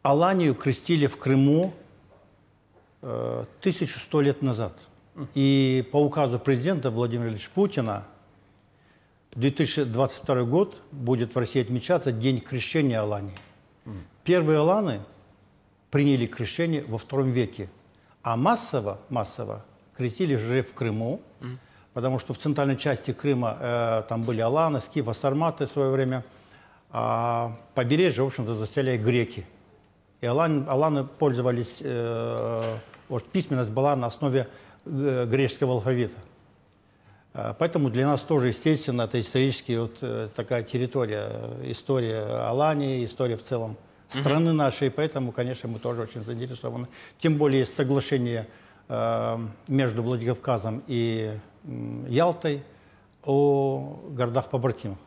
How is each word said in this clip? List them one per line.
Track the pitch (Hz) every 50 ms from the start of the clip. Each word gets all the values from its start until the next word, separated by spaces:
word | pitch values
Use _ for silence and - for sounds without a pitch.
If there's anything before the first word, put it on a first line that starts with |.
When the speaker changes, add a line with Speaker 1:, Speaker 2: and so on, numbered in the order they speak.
Speaker 1:
Аланию | _ 139 139 147 170 185 196 185 170 147 123
крестили | - - 139 123 - - - 170 156 143
в | 131 -
Крыму, | - - 135 135 135 135 143 147 160 180 190 - - - - - - _ _ - - _ _ _ _ _ _ _ _ _ _ _ - _ _ _ _
э, | - 127 117 117 117 117 117 117 117 - - -
тысячу | - 190 165 - 170 127 - -
сто | - - - 151
лет | 139 143 139 -
назад. | 143 131 117 107 113 95 - - - - - _ _ _ _
Speaker 2:
Мгм. | 170 139 139 -
Speaker 1:
И | 139 139 139 139 135 135 131 131 131 120 -
по | -
указу | 147 147 139 147 156 147 127 120 117
президента | - 139 135 120 123 175 196 156 123 131
Владимира | 110 117 123 117 120 120 117 117
Ильича | 110 101 - - -
Путина | 185 202 196 - 143 120 110 101 101 101 - - - _ _ _ _ _ _ _ _ _ _ _ _ _ _ _ _ _ _ _ _ _ _
две | - 117 123 139
тысячи | 139 - 156 - - 151 143
двадцать | 120 110 120 135 131 - -
второй | - - 135 127 123
год | 120 131 175 202 202 - - - -
будет | 151 139 123 117 131 117 117 113 -
в |
России | 127 120 110 - 135
отмечаться | 120 104 127 123 - - 180 160 - 139
День | 117 110 117 135 131 117
крещения | - - 135 123 - - - 160 147 135 117 110
Алании. | 107 104 104 101 104 98 95 92 - - - _ _ _ _ _ _
Speaker 2:
Мгм. | 120 107 92 80 - _ _ _
Speaker 1:
Первые | 165 175 180 160 151 156 151
аланы | 147 165 190 220 208 165 117 101 101 - - - - _ _ _ _ _ _ _ _ _ _ _ _ _
приняли | - 143 143 143 139 123 120
крещение | - - - 117 107 - - 170 165 160 147 -
во | - 110 110
втором | - - 139 135 135 131
веке, | 120 127 117 101 - - 98 92 - - _ _ _ _ _ _ _ _
а | - 120 117
массово, | 117 135 196 240 - - - - 127 104 101 95 - - -
массово | 120 120 104 - - - 110 104 107 104 - - _ _ _ _ _
крестили | - 127 120 107 - 185 160 139
уже | 113 110 113 123 135
в | - - -
Крыму, | - 123 113 107 110 113 120 160 226 - - - -
Speaker 3:
Мгм. | 123 123 127 127 - _ _ - - _ _
Speaker 1:
потому | 127 117 131 131 127
что | - - 131
в |
центральной | - - 151 139 147 143 139 135
части | 135 - 147 131 - - -
Крыма, | 123 - - 143 135 123 123 113 110 -
э, | - 120 120 120 117 117 113 110 110
там | - 117 113 113
были | 120 117 110
аланы, | 113 117 135 156 165 160 147 127
скифы, | - - - 156 123 - 110
сарматы | - - 139 135 151 165 165 160 - 143
в | -
свое | - 143 135 135
время, | 131 135 135 127 131 127 117 - - - - - - - - - _ _ _ _
а | - 117 117 117 117 113 117 120 117 117 117 117 113 - - - -
побережье, | 131 123 120 143 156 185 175 135 - 131
в |
общем-то, | 135 - - 117 107 117
заселяли | 107 110 - - 143 135 131 127
греки. | 117 107 113 120 123 117 117 - 104 92 - - - - _ - _ _ _ _ _ _ _ _ _
И | -
алан-, | 120 123 147 165 165 156 143 135 151
аланы | 135 135 151 160 151 143 131
пользовались, | 135 - - 156 143 123 120 120 127 123 120 117 - - -
э, | - 139 123 117 117 117 117 113 113 117 117 117 113 113 117 113 113 113 110 110 - - - - -
вот | - 135 117 -
письменность | - - 190 - - 147 127 120 107
была | 107 131 135 147 143
на | 135 120
основе, | 117 - - 156 139 131 135 120 - - - - - - _ _
э, | - 160 135 139 143 127 127 123
греческого | 113 120 135 139 120 - - 143 127 127
алфавита. | 120 95 127 131 123 120 - - - - - - _ _ _ _ _ _ _ _ _ _ _ _ _ _ - - _ _ _ _
Э, | - 113 110 110
поэтому | - 160 165 170 170 143 127
для | 110 123 131
нас | 143 147 135
тоже, | - - 165 143 123 127
естественно, | 110 - - 156 156 139 - - 123 123 113
это | 107 - 120
исторически | 107 - - 131 131 135 131 - - -
вот, | 120 113 117 117 - -
э, | - 120 117 113 110 104 -
такая | - 113 - 123 117
территория, | 113 - - 120 127 123 - 139 120 107 107 104 104 107
э, | 110 113 113 117 120 117 127 127
история | 117 - - - 135 127 120 113 110 110 107 110 117 117 117
Алании, | 113 117 135 147 156 156 147 143 135 131 127 120
история | 110 - - 131 123 113
в | 110 -
целом | - 131 117 113 110 107 - - - _ _ _ _
Speaker 3:
Мгм. | - 135
Speaker 1:
страны | 139 143 143 156 165 165 160
нашей, | 156 147 135 - - 143 131
поэтому, | - - 151 156 - 139 127 123
конечно, | 117 - 123 127 127 - - 113
мы | 113
тоже | 110 117 120 120 117
очень | 113 110 - 120 104
заинтересованы. | 113 120 113 127 123 127 120 - 123 117 120 123 - - - - - - _
Тем | - 165 156
более | 147 151 143 135 135
есть | 123 - -
соглашение, | - 143 127 139 139 - - 143 131 123 120 117 113 107 - - - - - - - _
э, | - 123 113 113 117 117 113 113 117 113 113 113 107 107 - -
между | - 135 135 135 120 107 117
Владикавказом | 113 117 127 117 113 120 123 - - 139 127 107 95 113 110 127 -
и, | - 131 117 117 113 113 113 110 107 107 107 - - _ _ -
м, | 151 123 117 117 117 113 117 -
Ялтой | - 120 139 170 175 165 170 - 156 147 143 139 - - - _ _ - _ _ _ _ _ -
о | - 139 143 143 143 139 139 139 135 135 135 135 143 147 - - -
городах-побратимах. | 147 120 123 120 120 135 127 - - 127 117 131 110 - - 107 98 95 -